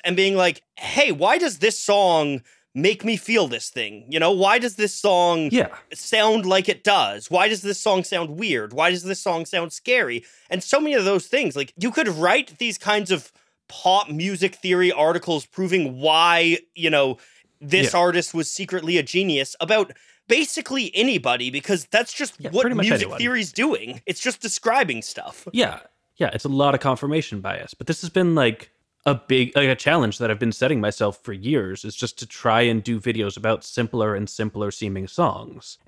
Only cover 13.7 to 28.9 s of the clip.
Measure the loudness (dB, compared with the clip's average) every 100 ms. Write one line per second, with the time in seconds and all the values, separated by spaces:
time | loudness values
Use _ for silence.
13.7 | -4 2 2 0 -4 -4 -2 -2 -2 0
14.7 | 2 2 4 2 2 -2 -4 -4 -6 -2
15.7 | 0 -2 0 2 4 6 6 4 0 -4
16.7 | -4 2 2 2 -2 _ _ _ _ 0
17.7 | 2 4 4 4 2 -2 -4 -6 -6 -6
18.7 | -6 0 0 0 0 0 0 -2 -6 0
19.7 | 0 0 -6 _ _ -2 0 0 -6 -4
20.7 | -4 -2 0 0 0 0 -2 -2 -6 -2
21.7 | -4 0 -2 -2 -6 -8 -8 -4 0 0
22.7 | 0 0 0 -2 -4 -2 -2 -4 -2 0
23.7 | -2 -6 -10 -10 -6 -6 -6 -6 -4 0
24.7 | 0 0 -2 -8 -12 -14 -16 -6 -2 -2
25.7 | -4 -16 _ _ -4 -2 -2 -2 2 4
26.7 | 4 2 0 -2 -2 -4 -8 -6 -8 -10
27.7 | -10 -6 -6 -2 0 2 4 2 0 -10
28.7 | _ _